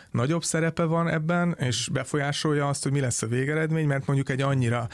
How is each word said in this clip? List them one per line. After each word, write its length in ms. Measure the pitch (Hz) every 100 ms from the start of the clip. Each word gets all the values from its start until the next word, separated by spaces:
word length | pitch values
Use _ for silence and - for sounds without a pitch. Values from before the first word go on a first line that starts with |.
| -
nagyobb 340 | 120 127 165
szerepe 400 | - 160 165 160
van 240 | 165 165 165
ebben, 480 | 160 156 175 175 -
és 300 | 127 117 -
befolyásolja 760 | 139 127 151 143 139 160 147 143
azt, 140 | 143
hogy 100 | 143
mi 80 | 143
lesz 220 | 127 -
a 40 | 110
végeredmény, 600 | 123 135 156 160 160 151
mert 200 | 139 139
mondjuk 220 | 139 131
egy 120 | 131
annyira 480 | 139 135 117 120 117